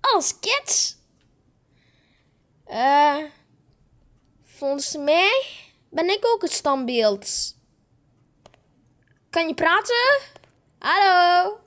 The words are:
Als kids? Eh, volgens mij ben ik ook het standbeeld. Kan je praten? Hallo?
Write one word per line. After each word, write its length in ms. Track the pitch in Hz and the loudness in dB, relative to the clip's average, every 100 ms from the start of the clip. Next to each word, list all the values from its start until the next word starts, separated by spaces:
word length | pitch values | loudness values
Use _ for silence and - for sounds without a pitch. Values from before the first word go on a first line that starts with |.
Als 380 | 554 427 - - | 0 0 -2 -6
kids? 580 | 415 539 - - - - _ _ _ _ _ _ _ _ _ _ _ _ _ _ _ _ - | -4 -4 -2 -4 -4 -8 _ _ _ _ _ _ _ _ _ _ _ _ _ _ _ _ -12
Eh, 520 | 220 262 285 294 285 302 _ _ _ _ _ _ _ _ _ _ _ | -2 2 4 4 2 -8 _ _ _ _ _ _ _ _ _ _ _
volgens 520 | _ - 277 277 - 302 | _ -8 -6 -4 -4 -4
mij 500 | 285 330 392 523 539 - - _ _ | 0 2 2 0 -4 -16 -20 _ _
ben 200 | 320 349 | -4 -2
ik 160 | 415 466 | 0 0
ook 160 | 440 | 0
het 100 | 359 | -2
standbeeld. 1040 | - 294 269 247 240 214 202 - - - _ _ _ _ _ _ _ _ _ - _ _ _ _ _ _ _ _ | -2 -2 -2 -2 0 0 0 -4 -4 -6 _ _ _ _ _ _ _ _ _ -20 _ _ _ _ _ _ _ _
Kan 180 | 330 330 | -4 -4
je 60 | |
praten? 680 | - 320 381 440 480 508 571 - - _ _ _ _ | -2 0 0 0 0 2 0 -2 -20 _ _ _ _
Hallo? 800 | 262 370 392 359 349 349 370 415 | -2 2 4 4 4 4 2 -6